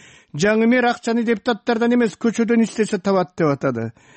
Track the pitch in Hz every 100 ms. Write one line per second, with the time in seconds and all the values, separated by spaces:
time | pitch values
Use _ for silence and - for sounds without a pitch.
0 | - - _ 147 202 220 226 254 240 233
1 | - 233 226 226 - 233 - 226 240 247
2 | 233 - 233 214 226 233 220 - 214 202
3 | 202 190 180 - 160 139 139 117 113 -
4 | -